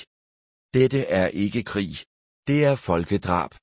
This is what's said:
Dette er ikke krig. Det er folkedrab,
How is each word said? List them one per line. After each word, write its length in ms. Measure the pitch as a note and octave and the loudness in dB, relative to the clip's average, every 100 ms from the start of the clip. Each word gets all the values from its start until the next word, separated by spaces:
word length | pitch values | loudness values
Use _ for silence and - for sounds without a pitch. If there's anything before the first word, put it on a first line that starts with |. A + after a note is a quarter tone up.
| - _ _ _ _ _ _ | -16 _ _ _ _ _ _
Dette 280 | B2+ C3 C3+ - | 2 2 2 0
er 220 | F#2+ F#2 | 0 0
ikke 360 | F2 G2+ A#2+ | 0 -2 -2
krig. 320 | - G2+ F2+ D2 - _ _ _ - | -4 -4 -4 -8 -16 _ _ _ -2
Det 180 | D3 C#3+ | 2 2
er 100 | C3+ | 2
folkedrab, 760 | - E2+ E2+ G2+ F#2 F2 C2+ - | 0 0 0 -2 0 -2 -2 -10